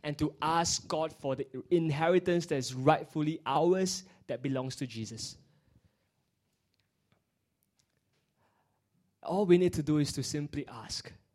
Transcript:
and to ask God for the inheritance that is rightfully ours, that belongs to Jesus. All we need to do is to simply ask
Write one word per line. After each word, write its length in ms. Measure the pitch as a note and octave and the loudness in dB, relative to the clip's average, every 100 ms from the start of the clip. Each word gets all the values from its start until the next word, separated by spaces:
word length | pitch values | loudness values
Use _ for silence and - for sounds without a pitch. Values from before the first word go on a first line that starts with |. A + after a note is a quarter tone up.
and 120 | D3+ D3 | -6 -2
to 160 | D3+ - | -2 -2
ask 460 | D3+ E3+ E3+ - - | 0 2 0 -2 -2
God 260 | D#3 D#3+ | -2 -2
for 220 | - C#3 | -4 -4
the 100 | C3 B2+ B2+ - | -4 -6 -8 0
inheritance 760 | F3 D#3+ C#3+ E3 F3+ F3+ F3 E3+ | 2 2 2 4 4 4 0 0
that 80 | |
is 180 | C#3 B2 | -2 -4
rightfully 680 | B2+ C#3 D#3 - D#3 D3+ E3 | 0 4 4 2 -4 -2 -2
ours, 600 | - D3 F3 F#3 F#3 - - - - | 0 2 4 4 0 -4 -10 -16 -10
that 160 | B2 | -6
belongs 320 | C3+ C3 C3 - | -4 -2 -4 -6
to 100 | B2+ | -8
Jesus. 500 | A2 G#2+ A2 - - _ _ _ _ _ _ _ _ _ _ _ _ _ _ _ _ _ _ _ _ _ _ _ _ _ _ _ _ _ _ _ _ _ _ _ _ _ _ | -8 -10 -10 -12 -14 _ _ _ _ _ _ _ _ _ _ _ _ _ _ _ _ _ _ _ _ _ _ _ _ _ _ _ _ _ _ _ _ _ _ _ _ _ _
All 200 | - F#3 | -4 2
we 140 | F#3+ F3 | 6 6
need 140 | F3+ | 6
to 100 | D#3+ | 2
do 160 | C#3+ D3+ | 0 2
is 140 | C#3+ | 0
to 100 | D3 | -2
simply 460 | B2+ D3 D3 C#3+ - | -4 -6 -6 -8 -10
ask 440 | A#2 G#2+ - - - _ | -12 -12 -12 -12 -20 _